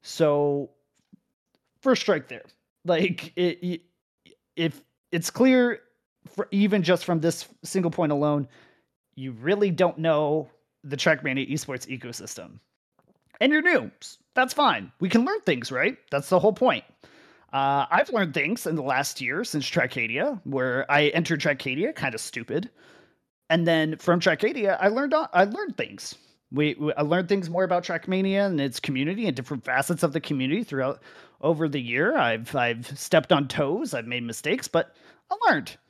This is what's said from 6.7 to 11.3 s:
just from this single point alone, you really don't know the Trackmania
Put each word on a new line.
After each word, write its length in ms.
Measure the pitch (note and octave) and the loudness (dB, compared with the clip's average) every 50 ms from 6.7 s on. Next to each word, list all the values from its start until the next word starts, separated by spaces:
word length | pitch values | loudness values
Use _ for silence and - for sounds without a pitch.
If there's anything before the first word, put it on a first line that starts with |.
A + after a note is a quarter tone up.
| G3+ G#3 | 4 2
just 220 | E3+ D#3+ F#3 E3 - | 4 2 2 2 2
from 160 | - F3 E3 | -2 -2 2
this 300 | D3+ E3+ D#3+ - - - _ _ - | 2 0 -2 -2 -10 -16 _ _ -14
single 280 | - - F#3+ F3 E3+ | -4 -4 -2 -2 0
point 220 | D#3+ - E3+ D3 D3 | 0 0 0 0 2
alone, 340 | C#3+ D3 D3+ D3 D3 C#3 B2+ _ - _ _ _ _ _ _ _ _ _ _ _ | 2 2 2 2 0 -2 -4 _ -20 _ _ _ _ _ _ _ _ _ _ _
you 180 | - C3 C3 A#2+ | -12 -12 -12 -12
really 360 | A2 A#2+ D3+ G3+ G3+ G#3 G3 | -6 0 0 2 2 2 2
don't 280 | E3+ E3 F#3 F3 E3+ | 4 4 2 2 2
know 520 | - D#3+ E3 D#3 D3 D3+ C#3+ D3+ D#3 C#3 - _ _ _ _ _ _ - | 0 0 2 2 4 2 2 0 0 -2 -4 _ _ _ _ _ _ -10
the 120 | C#3+ C#3+ | -10 -6
Trackmania 540 | C3 - D#3+ D#3 C#3+ D3 C#3+ | 0 2 2 2 2 0 -4